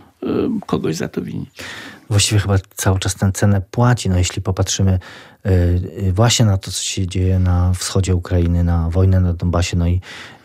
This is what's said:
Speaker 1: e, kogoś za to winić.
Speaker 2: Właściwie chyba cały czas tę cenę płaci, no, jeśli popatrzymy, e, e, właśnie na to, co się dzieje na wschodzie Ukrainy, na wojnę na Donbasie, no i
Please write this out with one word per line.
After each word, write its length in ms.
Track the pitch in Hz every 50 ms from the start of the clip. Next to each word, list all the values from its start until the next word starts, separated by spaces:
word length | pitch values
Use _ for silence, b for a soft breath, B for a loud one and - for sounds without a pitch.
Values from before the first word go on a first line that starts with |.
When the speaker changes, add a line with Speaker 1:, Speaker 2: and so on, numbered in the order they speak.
| B B B _ -
Speaker 1:
e, 40 | - - - - - - 208 -
kogoś 300 | - - 69 - - 80
za 120 | - 65 -
to 140 | - -
winić. 280 | - - - - - - B B B B B B B B B B B -
Speaker 2:
Właściwie 320 | 110 104 - - 110 104
chyba 140 | 92 98 101 95 - _ _
cały 240 | - - 104 95 92
czas 160 | - 95 -
tę 160 | - 104 95
cenę 300 | 90 - - 104 101 98 90 -
płaci, 380 | - 117 120 123 120 - - 95
no, 80 | 90 90
jeśli 240 | 90 - - -
popatrzymy, 500 | 95 104 90 - 92 - - - 98 95
e, 580 | 92 90 - - - - - - - _ - 98
e, 600 | 92 90 87 87 90 90 - - 80 - 98 95
właśnie 340 | 90 98 117 120 - - 117
na 120 | 104 95 92
to, 140 | - -
co 120 | - - -
się 240 | - - - 95 87
dzieje 320 | - 92 92 92 95 92
na 340 | 92 90 87 87 87 90 90
wschodzie 420 | 90 - - - 98 90 90 92
Ukrainy, 480 | 87 87 - 92 87 85 85 85 87 85
na 260 | 85 85 85 82 82
wojnę 300 | 82 92 92 95 92 92
na 140 | 92 87 85
Donbasie, 440 | 87 90 87 85 85 85 - - 87
no 100 | 85 85
i 140 | 90 90 B B B B B B B B